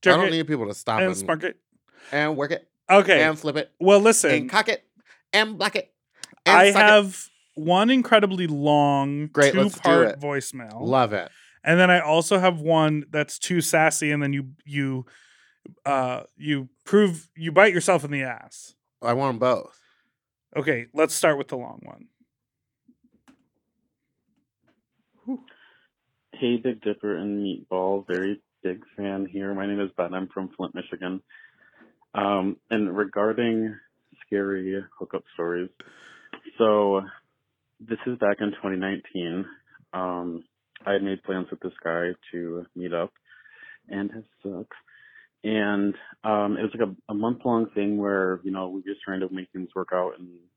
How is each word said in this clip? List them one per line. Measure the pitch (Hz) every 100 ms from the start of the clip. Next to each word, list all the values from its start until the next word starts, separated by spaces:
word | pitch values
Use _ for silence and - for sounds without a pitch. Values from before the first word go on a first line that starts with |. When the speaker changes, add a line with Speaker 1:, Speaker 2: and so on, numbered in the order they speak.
Speaker 1:
Jerk | 185
Speaker 2:
I | 165
don't | 190
Speaker 1:
it |
Speaker 2:
need | 165 151
people | 147 107
to |
stop | 101 - 110
Speaker 1:
and | 185
Speaker 2:
and | 180
Speaker 1:
spark | 95 113
it. | 180 - _ _ _ _ -
Speaker 2:
and | 143 151 151
work | 143
it | 165 _ _ _
Speaker 1:
Okay. | 196 196 170
Speaker 2:
and | 156 156
flip | 156 143
it | - _
Speaker 1:
Well, | 175 202
listen. | 208 226 160
Speaker 2:
and | 147 127
cock | 202 214
it | 220 _ _ _ _ _
and | 202 220 208
block | 196 202
it | - _ _ _ - _ -
and | 196
Speaker 1:
I | 196
Speaker 2:
suck | 202
it. | 208
Speaker 1:
have | 214 202 190 - _ _
one | - 156 180 220
incredibly | 262 233 220 202 190 175
long | 147 143 147 143 139 139 143 151
Speaker 2:
Great, | - 139
let's | - 208
do | -
Speaker 1:
two-part | 175 170 165
Speaker 2:
it. | 139
Speaker 1:
voicemail. | 147 139 127 127 113 107
Speaker 2:
Love | 113 131 117
it. | 101 85 _ _ _
Speaker 1:
And | - 170
then | 185
I | 175
also | 151 160 165 196
have | 185 170
one | 151 160 156 151 143
that's | 151 147 -
too | - 180
sassy, | 160 165 160 - 151
and | 147
then | 143
you, | 139 135 -
you, | 147 143 139 131 123 _ _ _ _ _ - -
uh, | - 135 127 127 - _
you | 147 147 131 _
prove, | - 202 208 165 - -
you | 165
bite | 160 208
yourself | 175 165 175
in | 139
the | 143
ass. | 131 113 - - - _ _ _
Speaker 2:
I | 117
want | 120 135
'em | 117
both. | 127 113 - _ _ _ _ _ _ _ _ -
Speaker 1:
Okay, | 143 131 117
let's | 147 156
start | - 175 143
with | 135
the | 131
long | 120 -
one. | - - - _ _ _ _ _ _ _ _ 247 _ _ _ _ _ _ _ _ _ _ _ _ _ _ _ _ _ _ _ _ _ _
Speaker 3:
Whew. | - 254 _ _ _ _ _ _ _ _ _
Hey, | - 123 120
Big | 123 113
Dipper | 104 104 104 92
and | 101 104
Meatball. | 101 90 - 92 92 98 98
Very | 90 95 101 _ _
big | 95 90 - -
fan | 101 98 98
here. | 92 98
My | 98 98
name | 101
is | 98 -
Ben. | 87
I'm | 92 92
from | - 95 _
Flint, | 92
Michigan. | 87 - 87 90 95 _ - - _ _ _ _ _ _
Um, | 104 101 101 95 90 _
and | 113 101 92
regarding | 101 - 107 110 120 113 110 107 _ _ _ _ -
scary | 101 98 98 92 95 98 _
hookup | 92 95 -
stories, | - 85 87 92 _ - - - - _ - - -
so | 110 107 101 98 98 - _ _ _ _ _ _
this | 113 113 -
is | 120
back | 104 101
in | 104 101
twenty | 101 92
nineteen. | 95 98 - 95 85 90 98 - _ _ _
Um, | 92 92 90 87 85 85 _ _ - -
I |
had | 101
made | 98 95
plans | - 92 92
with | 92
this | 92 -
guy | 82 85 87 90 -
to | 90 85 85 85 -
meet | 90
up | 85 87 _ _ - _ - - - _
and | 101 101
have | 110 110 _
sex. | 98 90 110 - _ _ - - _ _
And, | 107 110 104 101 101 95 - -
um, | 110 107 104 107
it |
was, | 107 113
like, | 107
a, | 92 -
a |
month-long | 104 113 123 127 117 113
thing | - 101 104
where, | 101 98 92 92
you | 92
know, | 95 92
we | 95
were | 92
just | 101
trying | - 95
to | 95
make | 92 90
things | 92 90
work | 95 90
out | 92 90 -
and | 90 87 85